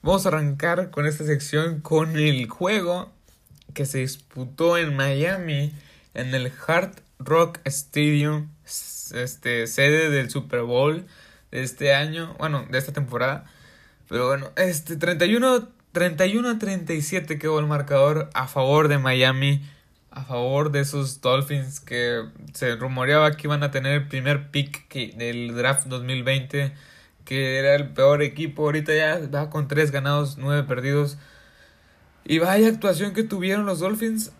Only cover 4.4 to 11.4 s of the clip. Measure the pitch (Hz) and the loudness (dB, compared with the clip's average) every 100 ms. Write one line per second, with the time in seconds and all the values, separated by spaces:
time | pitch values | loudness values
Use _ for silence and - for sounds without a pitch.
4.4 | 123 - 165 170 160 139 139 139 165 190 | -12 0 2 2 0 0 0 0 0 -2
5.4 | 170 143 147 147 - - _ - 127 131 | -4 -2 -4 -6 -20 -20 _ -10 -4 -4
6.4 | 127 - - 170 190 - _ _ 135 160 | -4 -8 0 0 0 -10 _ _ 2 4
7.4 | 170 165 139 - - 147 151 147 147 151 | 4 0 -6 -6 -6 0 2 2 2 -2
8.4 | 151 - - - - - - 120 127 - | -6 -16 -14 -12 -12 -14 -12 -8 -8 -6
9.4 | 123 120 117 - 139 156 160 143 120 143 | -4 -2 -2 2 4 4 2 0 0 -6
10.4 | - 120 117 123 143 160 185 - - - | -4 -4 0 2 2 0 -8 -20 -20 -20